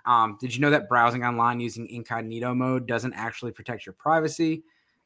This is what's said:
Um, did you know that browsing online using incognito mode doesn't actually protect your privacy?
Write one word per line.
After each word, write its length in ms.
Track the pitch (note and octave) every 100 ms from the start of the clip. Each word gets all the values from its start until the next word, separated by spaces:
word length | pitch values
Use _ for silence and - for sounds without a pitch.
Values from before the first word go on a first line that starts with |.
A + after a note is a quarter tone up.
Um, 320 | A#2+ A#2 A2 G2+
did 120 | B2+
you 80 | A#2+
know 100 | C#3+
that 180 | D3 G2+
browsing 340 | A#2+ A#2+ B2
online 380 | A#2+ A#2 A#2+ A#2+
using 280 | A#2+ A#2 A2+
incognito 640 | A#2+ A2 A2+ A2 A#2 B2
mode 360 | B2 B2+ B2+ A#2+
doesn't 240 | A#2 B2
actually 400 | G#2 A2+ - A#2+
protect 340 | - G#2+ A2 G2
your 60 |
privacy? 720 | - D3+ D#3+ D#3 - D#3+ D#3+ - _ _ _